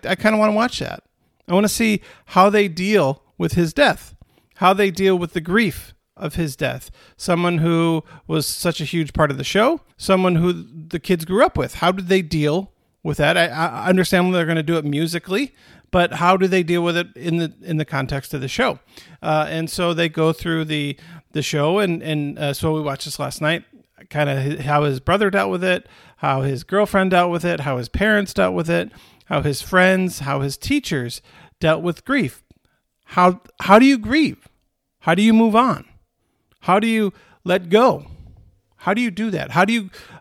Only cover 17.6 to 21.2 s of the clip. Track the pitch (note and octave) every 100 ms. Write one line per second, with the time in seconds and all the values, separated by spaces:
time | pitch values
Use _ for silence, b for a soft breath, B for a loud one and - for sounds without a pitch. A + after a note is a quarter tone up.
17.6 | - D#3 D3+ C3+ C3+ C#3 - C3+ C3+ -
18.6 | B3 - _ B B B D#3+ D#3 D3+ D#3+
19.6 | E3 - F3 E3 E3 D#3+ D#3+ D#3+ E3+ E3
20.6 | D#3 D3+ C#3+ C3+ E3 E3